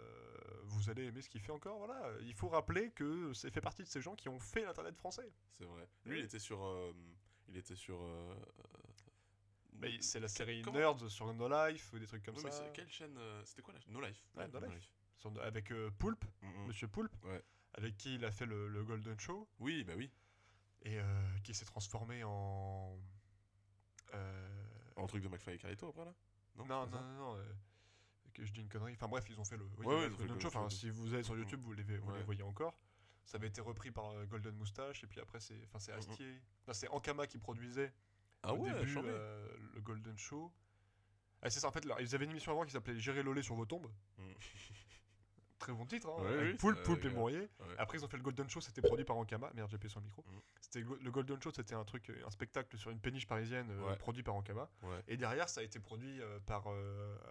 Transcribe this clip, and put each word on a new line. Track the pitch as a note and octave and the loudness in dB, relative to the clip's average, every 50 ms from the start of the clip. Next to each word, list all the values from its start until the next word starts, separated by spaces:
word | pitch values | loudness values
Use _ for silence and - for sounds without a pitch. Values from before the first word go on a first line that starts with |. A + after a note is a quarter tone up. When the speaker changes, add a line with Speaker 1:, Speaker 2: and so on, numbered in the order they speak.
| A1+ A1+ - - - - - - - - - - G2+ | -4 -6 -10 -10 -10 -10 -10 -8 -8 -8 -8 -6 -2
Speaker 1:
vous | G2+ G#2 G#2 G2+ A2+ | 2 4 4 4 4
allez | A2 B2+ C3 | 2 2 0
aimer | B2 A2+ C3 | -2 -2 -4
ce | - - | -6 -6
qu'il | - A2 | -6 -4
fait | G2 D3+ D3+ | -2 -2 -2
encore, | D3 - F#3+ G3+ G#3 | -2 -2 -4 -4 -4
voilà. | G3+ A3+ C4 C4 G3 A#2+ A2 A2+ | -4 -4 -2 -2 -2 -2 -2 -4
Il | A2+ A#2+ A2+ | -4 -6 -2
faut | - F3 E3+ | -2 4 8
rappeler | E3 D#3 D3 - E3+ F#3+ A3+ A3+ | 8 8 10 10 8 6 6 6
que | - - C#3+ D3 D#3+ F3 E3+ D3 B2 | 4 2 2 4 4 4 2 2 0
c'est | - - C3+ | 0 -2 0
fait | - D#3 | 0 2
partie | - - - - F3+ | 2 2 0 0 -4
de | |
ces | - - C#3 | -2 -2 -2
gens | B2+ - A2 | 0 -2 -4
qui | - - C3+ | -4 -4 -4
ont | C3 B2+ | -4 -4
fait | A#2 - - A3+ A3 | -4 0 2 2 2
l'internet | F#3 D#3+ D#3+ D#3+ - E3 | 2 0 -2 -4 -4 -4
français. | - - F#3 F3+ - B3+ A3 - - - - - | -4 -6 -4 -4 -6 -8 -10 -12 -18 -20 -20 -14
Speaker 2:
C'est | - F#2 | -12 -10
vrai. | E2+ E2+ E2+ E2+ - - _ - | -8 -8 -10 -10 -12 -16 _ -6
Lui, | - D#3 | -4 -2
Speaker 1:
Oui. | D#3+ | -2
Speaker 2:
il | B2 | -2
était | G2+ A2 G#2+ | -2 -4 -6
sur, | - - A2 G2 G2 | -4 -4 -2 -2 0
euh, | F#2+ F#2 F#2 F2+ F2 E2+ F2 F2 E2+ F2 G2 - - - - - | 0 0 0 -2 -4 -6 -8 -12 -16 -18 -20 -20 -20 -20 -20 -16
il | - F#2 | -10 -8
était | F#2 F#2 - F#2 | -8 -8 -8 -8
sur, | F#2 - - F#2 F2 | -8 -6 -6 -6 -4
euh, | F2 E2+ E2+ E2+ E2+ F2 G2 - - - - - - - - - - - - - - - - - - - - - - - - - - - - | -4 -4 -6 -6 -6 -6 -8 -8 -10 -14 -16 -18 -18 -18 -16 -18 -18 -18 -18 -20 -20 -20 -20 -20 -20 -20 -20 -20 -20 -20 -20 -20 -20 -18 -8
Speaker 1:
Mais | G#2+ - A#2+ A#2 A#2 | -4 -2 -2 -2 0
c'est | - - - A#2 | 0 0 0 0
la | A2 | -2
Speaker 2:
que-, | G#2 G2+ | -2 0
Speaker 1:
série | - A#2+ A#2 A#2 A2+ | 0 0 0 0 -2
Speaker 2:
comment | A2 G#2+ C3 | -2 2 6
Speaker 1:
Nerds | D3 D#3 D#3 C#3+ B2 A#2 A2 | 8 8 8 8 6 2 -4
sur | G2 - A2 A2+ A2+ | -4 -2 -2 -2 0
No | A2+ A#2+ B2+ | 2 4 6
Life | C#3+ D3+ D#3 D#3+ D#3+ D3+ - - A#2 | 6 8 8 6 4 0 -6 -8 -8
ou | A2+ | -8
des | A2 | -8
trucs | G#2 - A#2+ G2+ | -6 -8 -8 -6
comme | A2+ A2 | -6 -6
Speaker 2:
Oui, | D3 - | -4 -4
mais | - | -4
Speaker 1:
ça. | D3 D3 D3 | -4 -4 -6
Speaker 2:
c'est | D3 D3 | -6 -8
quelle | D#3 F3+ D#3 | -8 -8 -8
chaîne, | - - D#3+ D3 C#3 | -10 -10 -10 -10 -8
euh, | B2 A2+ A2 G#2+ G#2 G#2 | -8 -8 -8 -8 -8 -10
c'était | - - - | -12 -12 -14
quoi | - G#3 F#3 | -14 -14 -16
la | C#3 | -16
ch-, | - - | -12 -8
No | G#2+ C3 | -4 -4
Life. | C#3+ G2+ G#2 - - - - | -4 -4 -4 -8 -14 -10 -6
Speaker 1:
Ouais, | - F#3+ | -6 -4
No | E3+ B2+ C3+ | -4 -4 -4
Speaker 2:
No | A3+ | -4
Speaker 1:
Life. | C4 F2 | -4 -6
Speaker 2:
Life. | F2 - - - _ - - - | -8 -10 -14 -18 _ -20 -20 -16
Speaker 1:
Sur | - - G#2+ | -10 -8 -6
No-, | G#2+ A#2+ | -4 -2
avec, | A#2+ A2 G#2+ A2 G#2 G#2+ | -2 0 0 -2 -2 -2
euh, | A#2 A2+ A2 G#2 G2+ - | -2 -2 -2 -2 0 2
Poulpe, | F3 G#3+ A3+ - - - - - | 4 4 4 2 -2 -6 -6 -8
Speaker 2:
Mhm. | F#2+ G2 F2 G2 G2+ | -10 -8 -6 -4 -4
Speaker 1:
Monsieur | G2+ G#2+ - A#2+ | -4 -2 -2 -4
Poulpe, | G#2+ - G#3 A3 G#3+ - G2+ - | -2 0 -2 -2 -2 -4 -6 -6
Speaker 2:
Ouais. | F#2 F#2+ F2+ - - - - - _ - | -4 -4 -4 -6 -10 -18 -20 -18 _ -6
Speaker 1:
avec | - G#2+ A2+ G2+ | -4 -4 -4 -4
qui | G2+ - C3+ B2+ | -4 -4 -4 -2
il | A#2+ A#2+ | 0 0
a | A2 | 0
fait | G2+ - B2 | 0 0 0
le, | A#2 G#2+ G#2 G#2 | 0 0 0 -2
le | G#2 G#2 G#2 A2 | 0 0 0 0
Golden | A2 A2+ A2 G#2+ A2+ A2 G#2 | 0 0 -2 -2 -2 -4 -2
Show. | - - F3+ G#3 G#3+ - _ - | -2 -2 -2 -2 -6 -8 _ -2
Speaker 2:
Oui, | A#2 C#3+ E3 D3+ G#2+ | 0 2 2 2 0
bah | F2+ E2 | 0 -2
oui. | G#2+ C3 C3+ - - - - - - - - - - - _ _ - - | -2 -4 -6 -8 -16 -20 -20 -20 -20 -20 -20 -20 -20 -20 _ _ -8 -4
Speaker 1:
Et, | G#2 G#2+ G#2+ | -2 0 2
euh, | G2+ G2 G2 G2 G2 F#2+ F#2+ G2+ G2+ | 4 4 6 6 4 4 2 0 -2
qui | - G#2+ | -2 -4
s'est | - - | -4 -6
transformé | - - G#2+ G2+ - - G#2+ A2+ A2+ A#2+ A#2+ A2+ | -4 -4 -4 -2 -2 -2 -2 -2 -2 -2 -2 -2
en, | G#2 G2+ G2+ G2 G2 G2 G2 F#2+ G2 G2 F#2+ F#2+ F#2+ F#2+ F#2 F#2+ F#2+ G2 G2+ - - - - - _ - - - - - - _ _ _ - - - - | 0 0 0 0 0 0 0 0 0 -2 -2 -4 -4 -6 -8 -10 -12 -14 -16 -18 -20 -20 -20 -20 _ -20 -20 -20 -20 -20 -20 _ _ _ -20 -12 -8 -4
euh, | G2+ F#2+ F#2+ F#2+ F#2+ F#2+ F#2+ G2 G2+ G#2 A2 - G#2+ - - - | -4 -4 -4 -4 -6 -6 -6 -6 -8 -8 -8 -10 -14 -16 -10 -6
Speaker 2:
En | G2 F#2+ | -4 -4
truc | F#2+ G#2+ G2+ F#2+ | -2 0 -2 -2
de | |
McFly | F#2 F2+ F2+ - F#2 F2 | -2 -4 -4 -4 -4 -6
et | |
Carlito | F2 - F#2 G2+ G#2 F3 | -4 -4 -4 -4 -4 -4
après | E3 D3 D#3+ E3 | -6 -6 -6 -8
là ? | E3+ F3+ - - - - _ _ - - | -10 -10 -14 -20 -20 -20 _ _ -16 -12
Non, | - B2 | -8 -4
Speaker 1:
Non, | C3 C3 C3+ B2+ | 0 0 0 0
Speaker 2:
c'est | A#2+ | 0
pas | B2+ B2+ | -2 -4
Speaker 1:
non, | B2+ | -4
Speaker 2:
ça ? | C3 C3 | -6 -6
Speaker 1:
non, | C#3 C#3 B2+ G#2+ | -6 -4 -4 -4
euh, | G2 G2+ G#2+ G2+ G2+ - - - - - - - - - - _ _ - - - | -4 -4 -6 -8 -10 -10 -14 -20 -20 -20 -20 -20 -20 -20 -20 _ _ -20 -16 -10
que | - A2 | -6 -4
je | G#2 | -4
dis | G2+ A2+ | -4 -4
une | G#2+ G2+ | -4 -4
connerie. | A2+ G#2+ A2 A#2+ A#2+ | -4 -2 -4 -4 -2
Enfin | A2 A#2+ | -2 -2
bref, | G#2+ B2 B2+ G#2+ G#2 | 0 0 0 -2 -2
ils | A2 A2 | -4 -6
ont | G#2 | -4
fait | - A#2 | -4 -4
le, | G#2+ G2 G2 G2+ | -4 -6 -6 -6
oui, | G#2+ A2 | 0 4
Speaker 2:
Ouais, | B2 D3+ | 6 6
Speaker 1:
le | D#3+ | 6
Speaker 2:
ouais, | D#3+ | 6
ils | A#2+ G2+ | 4 2
ont | |
fait | G#2+ G#2+ | 0 0
le | A2+ | 0
Speaker 1:
Golden | A#2+ - | 0 0
Show. | E3+ E3 | 0 0
Speaker 2:
Golden | - A2+ | 2 2
Speaker 1:
Enfin, | G#2 G#2 | 2 2
Speaker 2:
Show. | G2+ | 0
Speaker 1:
si | G2 A#2 A2+ | 0 -2 -2
vous | A2 A2+ A2+ A2+ A#2+ | -2 0 0 2 2
allez | B2 A#2 | 2 2
sur | A2+ A2+ | 2 0
YouTube, | A2+ A2 G2+ C3+ C3+ | 0 0 -2 -2 -4
Speaker 2:
Mhm. | B2 | -4
Speaker 1:
vous | A2+ G#2+ | -4 -4
les, | G2+ G2+ | -2 0
vous | G#2 G#2 G2+ G2+ G2+ | 0 0 0 0 0
les | G2+ | 0
Speaker 2:
Ouais. | G2+ F#2+ | 0 0
Speaker 1:
voyez | G#2 G#2 G2+ G2 | 0 0 0 0
encore. | G2+ G2+ - D#3 E3 - - - - - - - - - - - | -2 0 0 0 0 0 -4 -12 -20 -20 -20 -20 -20 -20 -20 -12
Ça | - - | -6 -4
avait | G#2 A2 | -2 -2
été | G#2 G2+ A#2+ | -2 -2 -2
repris | G#2+ A#2+ A2+ G#2 - C3 | -4 -4 -4 -4 -6 -4
par, | A#2 A2+ G#2+ G#2 | -4 -4 -4 -2
euh, | G#2+ G#2 G#2 | -4 -4 -4
Golden | G2+ A#2 G#2+ G#2 A2 G#2+ | -2 -2 -2 -2 -4 -2
Moustache, | G#2+ G#2+ G2+ G2+ - C3+ C#3 C3+ - - | -2 -4 -4 -2 -2 -4 -4 -4 -6 -8
et | |
puis | G2+ G2 - | -10 -8 -10
après | - - - A#2 | -8 -8 -8 -10
c'est, | - - A2 G#2+ A2 | -10 -10 -10 -12 -12
enfin, | G#2 - G#2+ | -10 -10 -8
c'est | G2+ A2 G#2+ | -8 -6 -6
Speaker 2:
Mhm. | G#2+ | -6
Speaker 1:
Astier. | G#2 G2 A2 G#2+ C3+ C3 C3 C3 - - - - - | -6 -6 -6 -6 -6 -8 -8 -12 -16 -20 -20 -10 -6
Non, | B2+ A#2 | -4 -2
c'est | - C3+ - | -2 0 0
Ankama | - C#3+ - D3+ C#3+ D3 C#3+ | 0 2 2 2 2 2 2
qui | - - A#2 | 0 -2 -6
produisait | - - A#2 A#2 A#2+ B2 A#2+ C3+ C#3 C3 - - - - - - - _ - _ - | -6 -4 -4 -4 -4 -2 2 2 2 2 0 -6 -20 -20 -20 -20 -20 _ -12 _ 0
Speaker 2:
Ah | - B2+ | 2 2
Speaker 1:
au | |
Speaker 2:
ouais, | F#3+ F4 F#4+ - | 4 4 2 4
Speaker 1:
début, | D#3 C3 C#3 | 4 4 4
Speaker 2:
chambé. | C#3+ C#3 B2+ A2+ | 2 2 2 0
Speaker 1:
euh, | A2 G#2+ G#2+ G#2+ G#2+ G#2 G#2 A2+ A#2 A2+ G#2+ - - | 0 0 -2 -4 -4 -6 -6 -6 -8 -8 -10 -8 -6
le | A2 | -6
Golden | G#2 A2+ A2 G#2+ A2 A2+ G#2+ | -4 -2 -2 -4 -4 -6 -6
Show. | G2+ - - C#3+ D3+ E3 F3 - - - - - - - - _ - - _ - _ _ _ _ - | -6 -6 -4 -4 -4 -4 -6 -10 -16 -20 -20 -20 -20 -20 -20 _ -20 -20 _ -20 _ _ _ _ -2
Ah, | - A#2+ | 0 2
c'est | - - | 4 4
ça, | - C#3 | 4 4
en | |
fait, | - D#3+ D3+ | 2 2 2
là, | C#3 A#2+ B2+ | 2 2 2
ils | B2+ A#2 C3+ | 4 4 4
avaient | C3+ C#3+ | 4 4
une | D#3 | 2
émission | D#3+ D3+ - E3 | 0 0 2 4
avant | D3+ D#3+ E3 | 4 4 4
qui | C#3 | 2
s'appelait | C3+ B2+ G#2+ B2 A#2+ A2+ | 0 -2 0 0 0 2
Gérer | G#2+ C#3 C3+ C#3 C#3 | 2 2 4 4 4
Lolé | C3+ C3+ C#3+ | 4 4 4
sur | C3 - A#2 | 4 2 2
vos | A2+ A2+ | 0 0
tombes. | A2 E3 F3+ D#3+ A2+ G#2 - - - - | 0 0 -2 -2 -6 -10 -12 -16 -16 -14
Speaker 2:
Mhm. | - F#2+ F#2 F#2 G2+ - - - G2 - - G2+ - - - - - - - - - - - - - - - - - | -12 -10 -10 -10 -10 -12 -12 -12 -12 -12 -12 -14 -14 -16 -18 -20 -20 -20 -20 -20 -20 -20 -20 -20 -20 -20 -20 -12 -8
Speaker 1:
Très | - C3 | -4 -2
bon | A#2+ A2+ C3 | -2 -2 -2
titre, | C3 A#3 A#3 E3+ D#3+ | -2 -2 0 0 0
hein, | D#3 E3 | 0 2
Speaker 2:
Ouais, | F#2+ | 4
Speaker 1:
avec | G2+ B2+ D3+ D3 - - | 6 6 6 6 4 6
Speaker 2:
oui, | |
Speaker 1:
Poulpe, | - F3+ G#3+ G#3 - | 8 10 10 10 10
Speaker 2:
c'est | - | 8
Speaker 1:
Poulpe | - E3+ - - | 6 6 8 6
et | |
Speaker 2:
ouais. | C3+ B2+ | 4 6
Speaker 1:
Mourier. | A#2+ A2+ A#2+ C#3+ F3 | 6 6 6 6 2
Speaker 2:
Ouais. | G#3 G#3 - - F#2+ F2 F2+ | 0 -2 -6 -10 -10 -4 0
Speaker 1:
Après, | - A2+ G#2+ - | 2 2 2 2
ils | D#3+ C#3+ | -2 -2
ont | - | -2
fait | C#3+ | -4
le | B2+ B2+ | -2 0
Golden | C3+ B2+ C3 C3+ B2+ | 0 2 2 0 0
Show, | - E3+ | -2 -4
c'était | - - - C3 | -4 -4 4 8
produit | A#2+ A#2 A#2+ C3+ C3 | 8 8 8 8 6
par | - A#2 | 4 4
Ankama. | A#2 A2 G#2 A2+ G#2+ C3 - - | 2 2 2 0 0 0 -2 -2
Merde, | A2+ G#2+ G2+ | -2 -2 -2
j'ai | G#2+ | -2
appuyé | G2+ G#2+ G#2 | -4 -4 -6
sur | G2+ G#2 | -6 -6
le | G2 | -8
micro. | G2+ G2+ - - | -8 -10 -12 -12
Speaker 2:
Mhm. | F#2+ F#2 G#2 - - - - | -12 -12 -14 -14 -16 -20 -20
Speaker 1:
C'était | - - - A#2+ A#2 | -12 -6 -4 -4 -2
go-, | A#2 C#3 C3 | -2 -4 -2
le | C3 B2+ | -2 2
Golden | B2 C3+ C3 C3+ C#3 C3+ | 4 4 4 4 0 -2
Show, | - E3 | -2 -2
c'était | - C3 A#2 - A#2 | -2 -2 -2 0 -2
un | A2 G#2+ | -2 -2
truc, | - - A#2+ - - | -2 -4 -6 -6 -6
euh, | A#2+ A#2+ B2 | -8 -6 -6
un | - | -6
spectacle | G2+ - B2+ A2+ - C#3 B2 - - | -4 -2 -4 0 0 0 0 0 -4
sur | G#2+ - A2+ | -6 -4 -4
une | A2+ A2 | -4 0
péniche | - B2+ C3 C3 G#2+ | 0 0 0 0 0
parisienne, | - A#2 A2 A2+ A2+ B2 B2+ B2 A2 | 2 2 2 2 2 0 0 0 0
euh, | G2 G2 G2 | -2 0 2
Speaker 2:
Ouais. | G2 F#2+ | 2 2
Speaker 1:
produit | F#2+ - A#2+ A#2 B2+ A2+ | 2 2 0 -2 0 0
par | A#2+ G2+ | 2 2
Ankama. | G2+ G2 G2 G2+ A#2 D3 - - - | 2 0 0 0 -2 -2 -4 -6 -6
Speaker 2:
Ouais. | - F2+ F2+ F2+ G2 | -4 -2 -2 -2 -2
Speaker 1:
Et | - A#2+ | -2 0
derrière, | B2 B2 A2 B2 D3+ F3 | 2 2 2 4 4 2
ça | E3+ - B2 | 2 0 0
a | A2+ | -2
été | G2+ - A2+ | -4 -4 -8
produit, | G2+ - A2+ A2 B2+ C3+ C3+ C3 | -8 -6 -6 -6 -6 -6 -6 -6
euh, | A#2 G#2 G#2 G2+ | -6 -6 -6 -4
par, | G2+ - G#2+ G2+ G2+ | -2 0 0 0 0
euh, | G#2 G2+ G2+ G2 G2+ G2+ G2+ G2+ G#2 G2+ - - - | 0 -2 -2 -2 -2 -2 -2 -2 -4 -4 -6 -8 -10